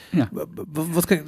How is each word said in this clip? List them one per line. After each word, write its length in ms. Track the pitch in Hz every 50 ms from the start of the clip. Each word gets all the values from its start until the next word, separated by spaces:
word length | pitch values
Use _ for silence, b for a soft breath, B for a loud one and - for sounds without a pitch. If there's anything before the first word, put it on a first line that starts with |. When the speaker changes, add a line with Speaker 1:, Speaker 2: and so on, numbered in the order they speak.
| B B
Speaker 1:
Ja. 180 | - 165 120 -
Speaker 2:
w-, 80 | - 156 156 165 - - - 160
w-, 200 | 147 156 156 170 165
wat 120 | 175 175
kan 100 | - 196
je, 60 | 156 147